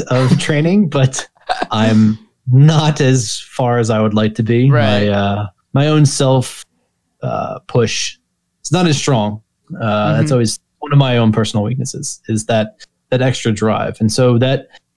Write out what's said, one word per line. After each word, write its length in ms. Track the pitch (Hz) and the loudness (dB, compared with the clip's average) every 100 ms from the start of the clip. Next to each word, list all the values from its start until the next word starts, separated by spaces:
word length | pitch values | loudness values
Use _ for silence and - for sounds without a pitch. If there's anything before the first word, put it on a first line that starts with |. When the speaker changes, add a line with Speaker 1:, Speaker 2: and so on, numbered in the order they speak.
| - | -2
Speaker 1:
of 280 | 127 127 - | 0 2 0
Speaker 2:
<laughs> 0 | |
Speaker 1:
training, 500 | - 151 165 202 175 | 0 -2 2 2 2
but 380 | 139 131 - - _ - - - | 0 0 -2 -12 _ -8 -8 -4
I'm 460 | 110 110 110 107 110 _ _ 127 | -2 2 4 2 0 _ _ 0
not 520 | 131 147 156 151 147 | 4 6 4 2 2
as 380 | 135 131 110 - | 2 0 -2 -8
far 360 | - - 127 120 | -10 -6 -2 0
as 120 | 113 | 0
I 100 | 110 | 0
would 120 | 107 | 0
like 220 | 107 107 - | 0 -2 -2
to 80 | |
be. 260 | 113 120 131 | 0 2 4
Speaker 2:
Right. 360 | 127 135 104 104 | 4 2 2 0
Speaker 1:
My, 0 | |
uh, 380 | 101 98 101 104 - _ | 0 -2 -2 -6 -12 _
my 140 | 135 147 | -2 2
own 180 | 156 143 | 2 2
self, 600 | - 135 131 120 - - _ _ _ _ _ | 2 0 0 -2 -8 -20 _ _ _ _ _
uh, 380 | - - - - - | -8 -6 -8 -10 -4
push, 500 | 123 110 - - - _ _ _ _ | 0 0 -2 -8 -10 _ _ _ _
it's 100 | - | -4
not 160 | 175 175 | 0 0
as 100 | 139 | 0
strong. 440 | - 123 104 107 _ _ - 170 | 0 0 0 -6 _ _ -18 -8
Uh, 320 | 113 104 104 | -4 0 0
that's 120 | 107 156 | 0 0
Speaker 2:
Mm-hmm. 80 | |
Speaker 1:
always 260 | 127 113 - _ _ | 0 0 -4 _ _
one 120 | - | 0
of 60 | 143 | 2
my 200 | 135 120 | 4 2
own 140 | 113 | 2
personal 320 | 110 107 107 | 0 -2 -2
weaknesses, 580 | 104 127 135 147 147 - - | -4 -4 -6 -10 -12 -12 -6
is 180 | 107 110 | -6 -2
that, 380 | 113 107 - - _ - | -2 -2 -8 -20 _ -6
that 120 | 127 | -2
extra 300 | 127 - 120 | -2 -2 -2
drive. 440 | 101 107 107 110 - | -2 0 -2 -4 -2
And 100 | 110 | -2
so 260 | 120 127 117 | 2 2 2
that 280 | 127 147 - - _ | 2 -2 -6 -20 _